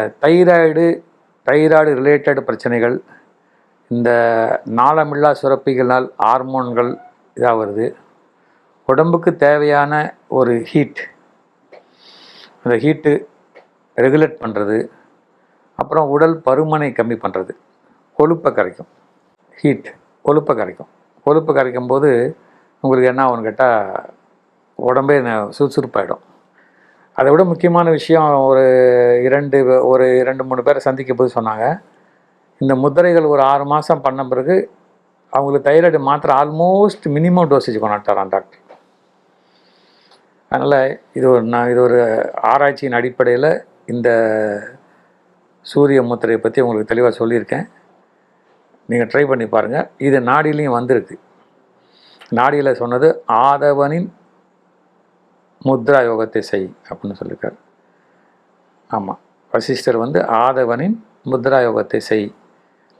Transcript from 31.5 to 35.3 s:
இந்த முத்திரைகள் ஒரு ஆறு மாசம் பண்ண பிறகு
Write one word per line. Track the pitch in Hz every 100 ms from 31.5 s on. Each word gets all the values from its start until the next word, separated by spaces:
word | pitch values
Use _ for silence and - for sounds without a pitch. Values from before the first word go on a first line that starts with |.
| 110 120 180 - _ _ _ _ _ _ -
இந்த | 135
முத்திரைகள் | 131 139 139 175 170
ஒரு | 156 147
ஆறு | 135 139
மாசம் | 143 147 160 156
பண்ண | 139 131 131
பிறகு | 127 135 185 - _ _ _ _ _ _